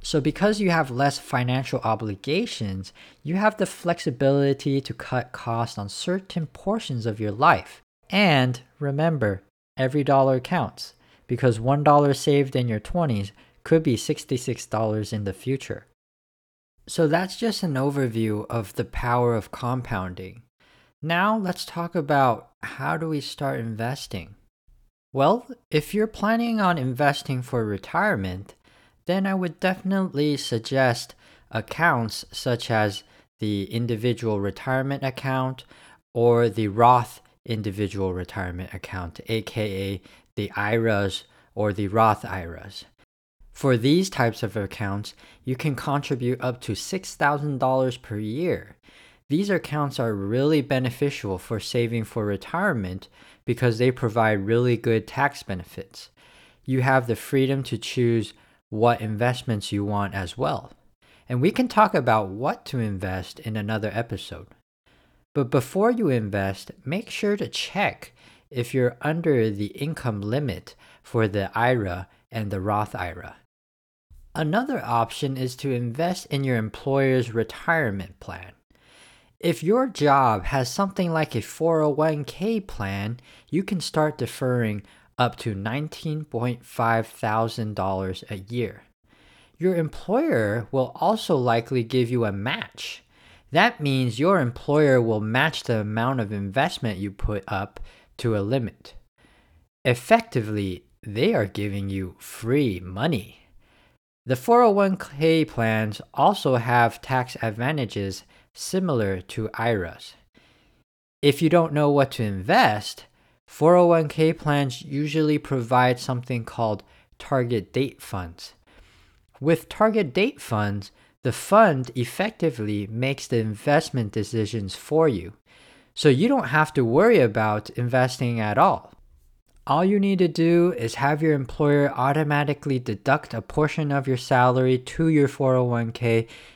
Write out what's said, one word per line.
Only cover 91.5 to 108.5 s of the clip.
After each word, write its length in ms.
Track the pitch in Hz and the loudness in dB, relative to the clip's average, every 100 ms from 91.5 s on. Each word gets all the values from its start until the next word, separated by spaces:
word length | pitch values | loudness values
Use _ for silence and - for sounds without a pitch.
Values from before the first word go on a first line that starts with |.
| 117 117 131 | 2 0 -2
give 260 | 113 127 117 | 0 0 2
you 140 | 123 | 2
a 80 | 107 | 0
match. 720 | 98 107 190 - - - - _ _ - - _ | -2 -4 -4 -8 -12 -14 -14 _ _ -20 -20 _
That 280 | 156 226 233 | 4 4 2
means 380 | 147 131 123 110 | 0 2 0 2
your 220 | 165 190 | 2 4
employer 600 | 123 123 - 147 147 127 | 2 -2 0 4 6 6
will 200 | 113 107 | 4 0
match 420 | 107 120 156 - | 0 2 0 0
the 160 | - 113 | -2 -2
amount 400 | 104 110 120 131 | -2 -2 0 0
of 140 | 104 | -2
investment 640 | 104 98 98 156 - 117 95 | -4 -2 0 0 0 -4 -4
you 140 | 101 | -6
put 320 | 95 - 104 - | -4 -4 -4 -4
up 320 | 98 101 - - - _ - | -6 -6 -10 -18 -20 _ -6
to 200 | 120 107 | -2 0
a 60 | |
limit. 520 | 101 131 110 - - - - _ _ _ _ _ _ _ | 0 -2 -2 -8 -18 -20 -20 _ _ _ _ _ _ _
Effectively, 1000 | 127 123 - 226 - 131 107 104 98 90 - _ | -2 0 4 2 4 -4 -2 -2 -4 -6 -12 _
they 300 | - 104 175 | -10 -2 2
are 120 | 196 101 | 2 0
giving 420 | 98 101 98 98 | -2 -4 -4 -4
you 280 | 98 92 - | -4 -6 -10
free 600 | - - 113 139 135 90 | -18 -10 -2 0 0 -2
money. 680 | 90 95 143 135 - - _ - _ _ _ _ _ _ | -8 -4 -2 -2 -4 -16 _ -20 _ _ _ _ _ _
The 100 | - | -4
four 280 | 127 - 240 | -2 4 6
oh 100 | 240 | 6
one 240 | 202 196 190 | 6 2 0
K 480 | - 143 160 160 | -6 0 4 4
plans 560 | 156 - 113 110 107 104 - | 2 0 0 2 0 -4 -8
also 440 | - 156 196 147 127 | 2 4 4 2 2
have 440 | 117 120 117 - | 4 4 4 2
tax 360 | - 131 123 - | -4 -2 -2 -4
advantages 840 | 113 107 123 156 113 107 98 92 - _ _ | -4 -2 -4 -2 -4 -4 -6 -8 -14 _ _